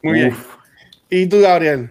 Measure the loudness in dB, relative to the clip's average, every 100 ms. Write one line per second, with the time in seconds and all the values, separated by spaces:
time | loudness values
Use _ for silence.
0 | -2 -2 -2 -4 -16 -20 _ _ _ _
1 | _ -4 0 2 4 2 0 -4 -8